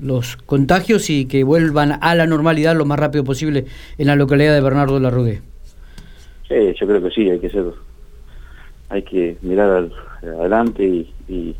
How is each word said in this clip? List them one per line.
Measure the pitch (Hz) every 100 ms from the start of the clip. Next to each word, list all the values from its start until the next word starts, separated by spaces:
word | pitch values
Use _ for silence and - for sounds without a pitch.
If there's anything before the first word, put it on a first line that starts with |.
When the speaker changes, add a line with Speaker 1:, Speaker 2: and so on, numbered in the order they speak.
Speaker 1:
los | 139 127 120 -
contagios | - 139 139 180 185 214 -
y | 147 135
que | 139
vuelvan | 135 160 160 147 147 147
a | 165
la | 170 160
normalidad | 156 160 156 156
lo | 165 143
más | 147
rápido | 151 147
posible | 131 135 156 139 131 - - -
en | 143
la | 143
localidad | 139 139 151
de | 147
Bernardo | 135 135 139 135
Larrogué. | 131 123 117 104 - - - - - - - - - - -
Speaker 2:
Sí, | 139 104 85
yo | 95
creo | 101
que | 90
sí, | - 101
hay | 87
que | 90
ser, | 101 90 - - - - - - - - - - - -
hay | 101
que | 92 95 87 85
mirar | 90 95 101
al-, | 95 85 - - -
adelante | 85 82 87 110 117 104
y, | 98 90 82 - -
y, | 92 82 80